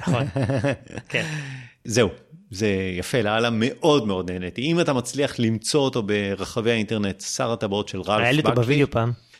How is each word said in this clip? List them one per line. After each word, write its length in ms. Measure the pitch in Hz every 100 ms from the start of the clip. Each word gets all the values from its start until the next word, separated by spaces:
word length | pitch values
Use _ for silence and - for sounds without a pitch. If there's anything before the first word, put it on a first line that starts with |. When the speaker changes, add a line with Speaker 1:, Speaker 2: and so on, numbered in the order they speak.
Speaker 1:
נכון. 240 | - 127 139 135 113 135 135
Speaker 2:
<laughs> 400 | 135 - - -
Speaker 1:
כן. 180 | 120 160 151 139 131 123 _
Speaker 2:
זהו, 240 | - 113 104 - - 160 -
זה 180 | 98 107 95 95 90
יפה 240 | 92 131
לאללה, 260 | 104 110 120
מאוד 540 | 113 117 - 170 147 110
מאוד 240 | 92 90
נהניתי. 320 | 90 90 -
אם 180 | 135 170
אתה 120 | 156
מצליח 460 | 131 120 135 139 -
למצוא 420 | 113 110 - 151
אותו 220 | 135 123
ברחבי 680 | 101 104 101 98 92 - 113
האינטרנט, 500 | 113 104 113 101 92
שר 320 | - - 127
הטבעות 360 | 113 107 98 101
של 120 | 98
רלף 220 | 87 107
Speaker 1:
היה 100 | 117
לי 60 | 143
אותו 100 | 110
Speaker 2:
בקשי. 100 | 123
Speaker 1:
בווידאו 300 | 117 139 139
פעם. 220 | 120 117 117 _